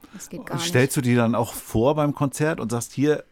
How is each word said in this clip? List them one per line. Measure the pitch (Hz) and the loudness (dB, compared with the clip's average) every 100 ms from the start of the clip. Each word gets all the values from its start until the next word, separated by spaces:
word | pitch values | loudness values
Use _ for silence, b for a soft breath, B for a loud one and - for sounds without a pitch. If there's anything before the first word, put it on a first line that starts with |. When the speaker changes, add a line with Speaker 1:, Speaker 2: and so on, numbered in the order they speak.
| - | -20
Speaker 1:
Das | 196 - | -20 -16
geht | 175 - | -14 -8
gar | 147 | -6
Speaker 2:
Stellst | 165 156 123 - | 0 2 2 2
Speaker 1:
nicht. | 123 | 2
Speaker 2:
du | |
die | 120 | 4
dann | 113 | 4
auch | 113 117 | 2 -2
vor | - - 113 120 | -6 -4 2 2
beim | 151 147 | 4 0
Konzert | - 143 - 151 165 | 0 -2 0 -2 -2
und | 110 | -4
sagst, | 120 - | -4 -6
„Hier | - 143 147 - | -2 0 0 -2